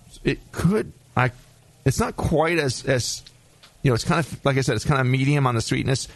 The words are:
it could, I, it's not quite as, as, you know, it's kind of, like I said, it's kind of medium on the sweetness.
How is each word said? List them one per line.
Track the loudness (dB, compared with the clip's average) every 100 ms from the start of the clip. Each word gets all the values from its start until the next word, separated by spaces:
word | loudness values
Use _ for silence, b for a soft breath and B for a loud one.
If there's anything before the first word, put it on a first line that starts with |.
| -20 -6
it | -4 -4 -8
could, | -2 0 0 -2 -12 _ -2
I, | -2 -4 -20 -20 _ _
it's | -2 0
not | -2 -2
quite | -2 2 2 2
as, | 0 -4 -2
as, | -2 -2 -8 -14 -20 _ _ -20 _
you | 0
know, |
it's | 2
kind | 2 0
of, | 0 -2
like | 0 0
I |
said, | 0 -2
it's |
kind | 0 0
of | 2
medium | 2 2 2 2
on |
the | 0
sweetness. | -2 -2 0 -2 -4